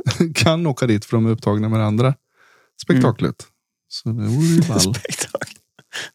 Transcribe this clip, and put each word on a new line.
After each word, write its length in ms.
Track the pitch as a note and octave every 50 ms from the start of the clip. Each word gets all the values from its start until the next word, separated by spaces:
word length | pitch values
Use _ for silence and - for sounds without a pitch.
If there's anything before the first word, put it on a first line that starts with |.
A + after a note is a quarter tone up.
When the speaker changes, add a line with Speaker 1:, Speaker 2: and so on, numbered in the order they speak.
| -
Speaker 1:
<laughs> 300 | - - - F3 E3 C#3
kan 300 | - - E3 D#3+ E3 E3+
åka 220 | D#3 B2 - C3+
dit 180 | A#2 G#2+ G2+ -
för 120 | - -
de 80 | A2+ A2
är 40 | A2+
upptagna 400 | A2 G#2+ - G#2+ G#2 G#2+ G#2+ A2
med 100 | A2 A2
det 60 | G#2+
andra 300 | G#2+ G#2+ A2+ B2+ C3 C3+ _ _ _ _ _ _ _ _ _ _ _ _ -
spektaklet. 600 | - - - C3 B2+ C3 A2 - - C2+ - - -
Speaker 2:
Mm. 100 | _ _ _ _ _ _ _ _
Speaker 1:
Så 220 | - - - - A2+
det 180 | A2 A#2+ G#2+
vore 180 | G#2+ A#2 C#3+ D#3+
ju 160 | E3 E3 E3 D#3+
ball. 120 | E3 A#2 G2
Speaker 2:
<laughs> 160 | F2+ F#2+ A#2
Spektakel. 600 | - - - - - - - - - - - - - _ _ _ _ _ _ - - - - _